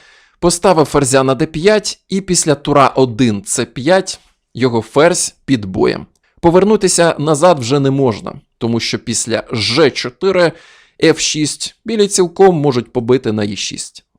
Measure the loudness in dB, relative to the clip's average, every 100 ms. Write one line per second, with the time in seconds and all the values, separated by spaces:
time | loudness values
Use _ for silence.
0 | _ _ _ _ -2 0 2 2 2 0
1 | 2 2 2 0 -2 -2 0 0 -2 -12
2 | _ -6 -2 -2 0 -2 0 2 2 2
3 | 0 2 0 0 -6 -6 -6 -6 0 0
4 | 0 -10 _ _ _ -4 -2 -2 -2 2
5 | 2 2 -4 -8 -4 -2 -2 -2 -2 -2
6 | -10 _ _ _ 2 4 4 2 0 2
7 | 0 0 -2 2 2 2 0 0 0 0
8 | 0 -2 -8 -16 _ _ -4 -4 -4 -8
9 | -6 -6 -4 -6 -6 -6 -4 2 2 2
10 | -8 -4 -2 2 0 -2 -14 _ _ _
11 | 0 0 -2 -4 -6 -6 -12 -14 -6 0
12 | 0 2 -2 4 4 4 0 -2 -4 -6
13 | 0 0 0 -4 -4 -6 -10 -10 -14 -16
14 | _